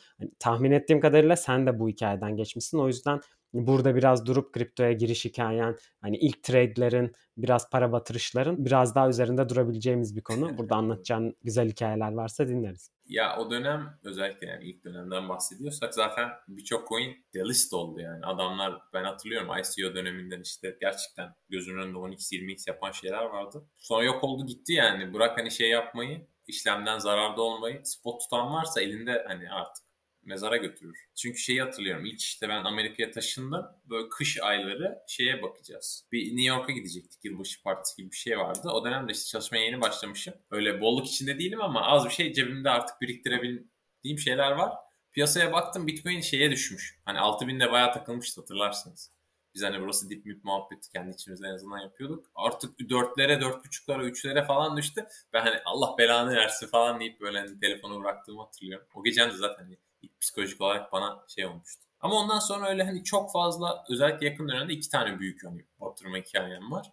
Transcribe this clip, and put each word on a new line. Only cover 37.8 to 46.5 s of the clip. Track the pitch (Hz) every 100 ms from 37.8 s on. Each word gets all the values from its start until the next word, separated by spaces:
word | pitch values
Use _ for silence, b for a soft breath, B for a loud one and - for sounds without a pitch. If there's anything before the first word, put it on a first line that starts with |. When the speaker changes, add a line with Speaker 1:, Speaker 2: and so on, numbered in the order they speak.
| - -
Speaker 2:
gibi | 95
bir | -
şey | 120 107
vardı. | 90 92 170
O | 113 120
dönemde | 131 123
işte | - -
çalışmaya | 110 - 117 113
yeni | 127
başlamışım. | 110 - 104 101 - - _
Öyle | 107 104 95
bolluk | 110 127 131
içinde | - 135 139
değilim | 180 220
ama | 196 117
az | 95 143 147
bir |
şey | - 160
cebimde | 135 123 135 135
artık | 120 120 -
biriktirebildiğim | 123 123 131 127 123 123 - _ _ _ 139 147
şeyler | 131 131 139
var. | 143 185 - b b _
Piyasaya | 139 147 180 165
baktım, | 165 170 190 160
Bitcoin | 160 180 175
şeye | - 135 147